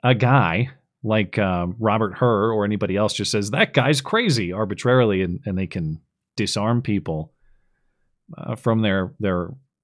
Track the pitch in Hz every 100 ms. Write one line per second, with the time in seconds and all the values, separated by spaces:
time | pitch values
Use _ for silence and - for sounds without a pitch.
0 | 123 117 123 135 87 87 131 - _ _
1 | 107 107 95 - 98 90 87 107 110 107
2 | 104 87 123 104 110 110 101 104 98 98
3 | 107 - 98 107 101 110 220 143 127 139
4 | - 220 233 120 87 92 101 104 123 127
5 | 113 95 90 87 104 92 90 - 78 78
6 | _ _ _ - 101 107 107 120 120 101
7 | - 78 78 _ _ _ _ _ _ _
8 | _ _ - - - 110 117 113 107 95
9 | 92 - 104 90 85 - _ _